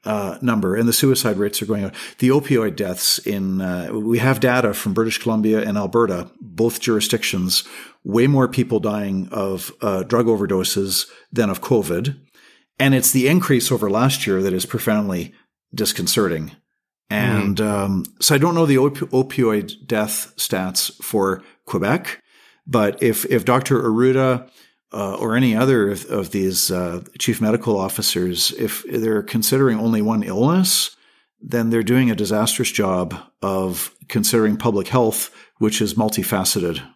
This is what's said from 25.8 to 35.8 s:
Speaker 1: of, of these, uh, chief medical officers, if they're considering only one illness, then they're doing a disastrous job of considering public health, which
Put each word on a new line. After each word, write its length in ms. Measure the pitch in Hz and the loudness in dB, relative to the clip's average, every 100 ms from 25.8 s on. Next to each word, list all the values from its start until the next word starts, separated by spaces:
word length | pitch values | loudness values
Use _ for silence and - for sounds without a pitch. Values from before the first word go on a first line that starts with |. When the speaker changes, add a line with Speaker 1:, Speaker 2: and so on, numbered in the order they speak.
| 101 | 2
Speaker 1:
of, 160 | 98 - | -2 -4
of 260 | 104 90 | -4 -2
these, 380 | 101 95 92 - | -2 0 0 -2
uh, 320 | 90 90 87 - - | -2 -4 -8 -12 -6
chief 220 | - 110 | -2 0
medical 380 | 110 113 117 98 | 0 0 0 -2
officers, 720 | 95 - 104 90 90 85 - | -2 -2 -2 0 -2 -2 -4
if 300 | - 110 - - | -2 -6 -6 -6
they're 340 | 123 113 107 | -2 0 -2
considering 560 | 104 117 107 135 135 110 | -2 -2 0 2 2 2
only 220 | 113 110 | 0 2
one 200 | 107 113 | 2 0
illness, 760 | 95 92 131 180 185 - - _ _ _ _ _ | -2 0 2 4 2 0 -2 _ _ _ _ _
then 300 | - 120 113 | -4 -2 2
they're 120 | 117 | 2
doing 300 | 104 123 127 | 2 4 4
a 40 | 104 | 0
disastrous 560 | 101 104 110 - 127 | 0 0 0 0 -2
job 440 | - 98 92 87 - - _ | 0 0 0 -2 -8 -16 _
of 540 | 98 95 92 85 - _ - | -4 -2 -2 -4 -10 _ -6
considering 480 | 117 104 117 107 107 | -2 2 2 2 2
public 320 | 117 104 - | 0 -2 0
health, 440 | 127 113 - - - - _ | 2 2 0 -8 -12 -20 _
which 220 | 107 107 | 0 0